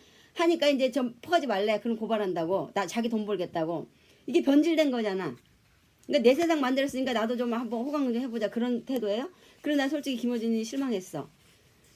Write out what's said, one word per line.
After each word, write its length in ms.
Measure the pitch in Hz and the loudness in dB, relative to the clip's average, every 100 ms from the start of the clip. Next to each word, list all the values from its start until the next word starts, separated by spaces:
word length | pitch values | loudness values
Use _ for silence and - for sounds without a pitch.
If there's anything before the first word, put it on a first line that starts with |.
| - - - | -16 -20 -16
하니까 340 | - 339 339 294 | 0 2 4 4
이제 240 | 277 262 | 4 2
좀 240 | 269 247 - | 0 -2 -4
퍼가지 260 | - 339 277 | 0 2 2
말래. 320 | 196 214 208 | 0 2 0
그럼 180 | 233 220 | 0 -2
고발한다고. 760 | 214 220 196 175 165 190 - | -2 -2 0 -2 0 0 -2
나 120 | 202 185 | -4 -2
자기 220 | 233 233 | -2 -2
돈 160 | 226 208 | -2 -2
벌겠다고. 640 | 196 165 170 160 165 - _ _ _ - | -2 -2 -2 -2 -4 -8 _ _ _ -2
이게 140 | 320 | 0
변질된 500 | 269 285 311 311 294 | 4 4 4 4 2
거잖아. 440 | 247 214 190 165 120 _ _ _ _ _ _ - | 2 -2 -2 -4 -8 _ _ _ _ _ _ -2
그러니까 240 | 277 233 | 4 6
내 60 | 277 | 4
세상 240 | 339 311 | 2 2
만들었으니까 540 | 254 262 277 254 262 | 2 0 0 -2 -2
나도 240 | 226 226 240 | 0 0 -2
좀 160 | 240 | -2
한번 300 | 226 240 226 262 | -2 -4 -4 -4
호강 260 | 294 262 | -2 0
좀 80 | 233 | -2
해보자. 280 | 262 226 202 | -4 -4 -4
그런 360 | 233 240 240 - | -2 -2 -2 -4
태도예요. 440 | 262 214 214 330 - - - | -4 -2 -2 -4 -12 -20 -8
그래서 160 | 294 285 | -2 0
난 120 | 277 | 0
솔직히 280 | 294 277 247 | -2 -4 -4
김어준이 460 | 240 240 226 226 226 | -2 -2 0 -2 -2
실망했어. 640 | 277 269 202 185 151 - _ _ _ _ _ _ | -4 -2 -4 -4 -10 -10 _ _ _ _ _ _